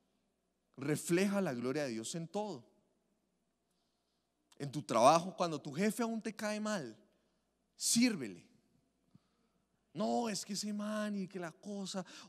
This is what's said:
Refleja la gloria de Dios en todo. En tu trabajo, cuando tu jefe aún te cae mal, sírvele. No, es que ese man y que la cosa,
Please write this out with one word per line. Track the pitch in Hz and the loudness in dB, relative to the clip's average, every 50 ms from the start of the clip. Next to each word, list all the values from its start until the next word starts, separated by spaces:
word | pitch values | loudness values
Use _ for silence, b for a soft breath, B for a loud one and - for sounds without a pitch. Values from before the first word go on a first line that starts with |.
| _ _ _ _ _ _ _ _ _ _ _ _ _ _ - | _ _ _ _ _ _ _ _ _ _ _ _ _ _ -12
Refleja | - 131 143 151 131 - - 170 175 196 208 196 202 | -6 -2 0 0 0 2 2 4 4 4 4 2 2
la | 196 160 127 | 0 0 -2
gloria | 120 117 127 135 151 147 | -2 -2 0 0 0 0
de | 131 | -2
Dios | 113 110 110 - - | -2 -4 -6 -6 -6
en | 170 170 156 | -6 -8 -6
todo. | - 202 214 208 160 123 117 - _ _ _ _ _ _ _ _ _ _ _ _ _ _ _ _ _ _ _ _ _ _ _ _ _ _ _ _ _ _ _ _ _ _ _ _ _ - | -6 -6 -4 -4 -8 -10 -14 -18 _ _ _ _ _ _ _ _ _ _ _ _ _ _ _ _ _ _ _ _ _ _ _ _ _ _ _ _ _ _ _ _ _ _ _ _ _ -10
En | 143 143 | -10 -6
tu | 123 147 | -6 -6
trabajo, | - - 131 110 117 139 160 170 170 190 175 | -4 0 4 8 8 10 8 8 4 0 -4
cuando | - 185 170 156 143 | -2 -2 -2 -2 -4
tu | - 156 131 | -6 -6 -2
jefe | 156 202 220 214 - 233 | 0 0 0 2 0 -2
aún | 226 226 220 | -2 -2 -4
te | - 226 214 | -6 -8 -8
cae | - 220 208 214 208 | -6 -4 -4 -4 -2
mal, | 214 214 214 185 139 113 107 - _ _ _ _ _ _ _ _ _ _ _ _ _ _ _ | -2 -2 -2 -2 -4 -6 -10 -14 _ _ _ _ _ _ _ _ _ _ _ _ _ _ _
sírvele. | - - - - 233 247 247 214 156 123 104 90 85 - - _ _ _ _ _ _ _ _ _ _ _ _ _ - _ _ _ _ _ _ _ _ _ _ _ _ _ _ - | -4 0 2 4 6 6 6 4 0 -4 -8 -8 -12 -16 -20 _ _ _ _ _ _ _ _ _ _ _ _ _ -20 _ _ _ _ _ _ _ _ _ _ _ _ _ _ -6
No, | 160 214 226 233 240 240 226 | -2 0 0 2 0 0 0
es | 202 - - | -4 -6 -6
que | - 208 | -6 -6
ese | - 208 214 | -6 -4 -4
man | 208 208 208 214 214 214 208 208 208 202 | -4 -4 -4 -4 -2 -2 -2 -2 -2 -4
y | 185 165 | -4 -6
que | - 185 | -6 -8
la | 175 160 | -8 -8
cosa, | - - - 208 208 202 190 175 - 190 180 B B B B | -10 -12 -10 -10 -8 -6 -6 -6 -6 -6 -6 B B B B